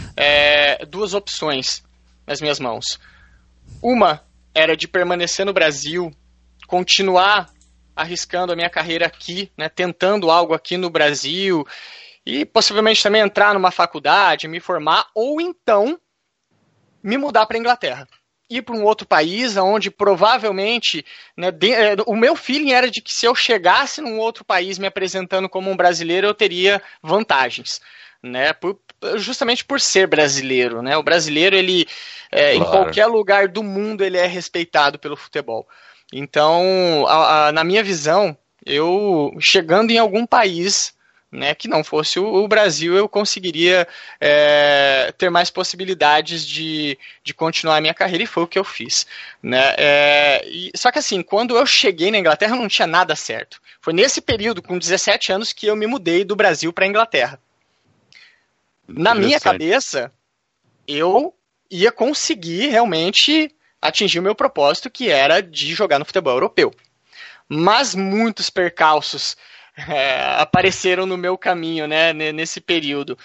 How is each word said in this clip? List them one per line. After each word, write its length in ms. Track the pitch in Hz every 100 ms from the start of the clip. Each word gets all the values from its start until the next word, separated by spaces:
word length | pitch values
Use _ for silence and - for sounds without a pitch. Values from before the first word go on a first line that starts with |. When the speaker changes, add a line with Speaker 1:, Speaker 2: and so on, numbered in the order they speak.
| - -
Speaker 1:
é, 680 | 143 147 147 147 143 - 151
duas 280 | 175 208
opções 680 | 202 - - 160 135 131 - - _ _ _
nas 160 | - 143
minhas 200 | 151 139
mãos. 400 | 131 113 - - - _ _ _ _ _ - -
Uma 400 | 233 247 185 151 _ _ _
era 220 | 156 160 160
de 100 | -
permanecer 580 | 185 175 180 170 -
no 80 | 196
Brasil, 600 | 185 156 143 147 170 170 - _ _ _ _ -
continuar 840 | 180 185 - 196 185 196 208 170 _ _ _ _ -
arriscando 560 | 160 175 - 180 180
a 40 | 165
minha 140 | 170
carreira 360 | 165 165 165 165
aqui, 440 | - - 180 196 -
né, 120 | 156
tentando 600 | - 180 165 185 208 170
algo 240 | 165 165
aqui 220 | 156 - 180
no 120 | 180
Brasil 800 | 156 147 143 135 175 196 170 139 - - - - _
e 200 | - 262
possivelmente 580 | 311 226 - 208 220 214
também 180 | 208 220
entrar 320 | 202 202 208
numa 200 | 202 185
faculdade, 760 | - 170 156 143 185 190 151 160
me 140 | 165
formar, 480 | - 175 151 180 -
ou 280 | 214 247 302
então 580 | 349 339 - 202 226 339 _ _ _ _ _ _ _ _ _ _
me 140 | 190 269
mudar 280 | 285 226 220
pra 120 | 226
Inglaterra. 480 | 233 240 156 123 131 _ _ _ _
Ir 120 | 233
pra 120 | 240 226
um 80 |
outro 220 | 208 214 202
país, 500 | 175 160 202 247 202
onde 340 | 185 214 196
provavelmente, 1120 | - 202 175 214 247 214 190 202 233 - 160 - - -
né, 160 | - 180
de-, 220 | 165 190
é, 240 | 240 214 202 220
o 80 |
meu 220 | 220 247 330
feeling 360 | - 277 285
era 180 | 247 254
de 100 | 214
que 100 | -
se 120 | -
eu 100 | 233
chegasse 680 | 254 - 214 175 220 277 -
num 160 | 285 220
outro 260 | 226 226
país 340 | - 190 185 185
me 80 | 196
apresentando 600 | 196 190 190 180 190 190
como 220 | 190 190
um 60 | 185
brasileiro, 500 | 175 170 170 180 202
eu 80 |
teria 480 | 208 208 180 190 202 - -
vantagens, 800 | 156 196 226 135 123 117 117 - - - - _
né, 300 | 123 123 143
por... 260 | 156 175 202 _ _ 202 208
justamente 480 | 196 254 233 240
por 160 | - 277
ser 260 | - 190 190
brasileiro, 760 | 151 147 139 131 127 123 117
né? 140 | 127 151
O 40 |
brasileiro, 540 | 147 170 156 147 185 190
ele, 320 | 185 180 - - - - -
é, 240 | - 147
em 40 | 143
Speaker 2:
Claro. 120 | 175 190
Speaker 1:
qualquer 220 | 180 196 220
lugar 420 | 226 196 196 196
do 140 | 180
mundo, 420 | 208 196 214 214
ele 140 | 190 180
é 80 | 180
respeitado 720 | 180 165 175 170 156 143 147
pelo 180 | 147 143
futebol. 500 | - 151 127 113 - - - _ _
Então, 920 | 127 143 151 151 170 185 190 180 156 -
a, 400 | 156 151 156 151
a, 40 |
na 120 | 151
minha 180 | 165 202
visão, 540 | 202 170 147 185 196 147 _ _ -
eu 680 | 143 165 190 208 170 143 -
chegando 500 | - 190 160 180 220
em 60 | 226
algum 280 | 220 202 240
país, 640 | 240 202 170 185 196 - - _ _ _
né, 220 | 131 139
que 120 | 156 165
não 160 | 165
fosse 380 | 151 151 151 185
o, 60 | 208 196
o 20 | 208
Brasil, 480 | 220 208 147 165
eu 140 | 185 208
conseguiria, 800 | 208 208 202 180 156 170 185 170 - - -
é, 920 | 147 147 147 147 147 143 139 135 127 -
ter 140 | 185
mais 180 | 175 175
possibilidades 960 | - 185 175 190 175 147 151 156 165 147
de, 520 | 147 160 156 147 135 - -
de 80 | 147
continuar 460 | - 160 - 160 156
a 20 |
minha 140 | 156
carreira, 300 | 165 190 175
e 20 | 226
foi 160 | -
o 40 | 170
que 120 | 196
eu 60 |
fiz, 420 | - - 120 - - - - -
né? 320 | 127 127 135 -
É, 680 | 147 143 147 147 147 135 -
e, 240 | 175 180 -
só 160 | 254
que 60 | 302
assim, 240 | - 190
quando 340 | - 202 240 233
eu 80 |
cheguei 460 | 269 - 233 170 180
na 80 | 214
Inglaterra, 360 | 165 151 214
não 140 | 254 214
tinha 180 | - 175
nada 300 | 165 180 151
certo. 420 | - 113 - - _ _
Foi 140 | -
nesse 260 | 165 269 -
período, 400 | - 226 220 185
com 180 | - 180
dezessete 540 | 175 185 - 226 -
anos, 220 | 190 226
que 120 | - 208
eu 80 |
me 120 | 214 214
mudei 360 | 262 165 170
do 140 | 190 202
Brasil 340 | 208 156 160
pra 120 | 170 190
Inglaterra. 540 | 202 226 147 123 139 _ _ _ _ _ _ _ - - _ _ _ _ _ -
Na 280 | 127 185
minha 220 | 226 208 294
Speaker 2:
Interessante. 60 |
Speaker 1:
cabeça, 720 | 196 180 160 240 - 139 123 _ _ _ _ _ _ _ -
eu 480 | 147 170 214 320 - _ _ _
ia 200 | 175 220
conseguir 800 | - 233 294 - 254 165 170 285
realmente 800 | 226 233 160 170 - - 311 311 - _ _
atingir 380 | 151 - 196 170
o 40 |
meu 120 | 190
propósito, 560 | 214 262 - 143 165 254
que 180 | - 247
era 320 | 143 139 175
de 320 | 180 151 143
jogar 240 | 170 190 143
no 60 |
futebol 300 | 151 190 151
europeu. 380 | 123 196 - 127 - _ _ _ - - - _
Mas 460 | 147 180 233 254
muitos 560 | 185 190 202 226 202 -
percalços, 840 | - 175 - 160 151 - 139 - - - - - - 143
é, 460 | 151 135 131 131 139
apareceram 680 | 151 180 185 180 185 180 190
no 100 | 180
meu 200 | 180 185
caminho, 480 | 185 175 165 165 151
né, 260 | 156 165
ne-, 200 | 156 156
nesse 280 | 151 165 -
período. 560 | - 170 147 143 143 123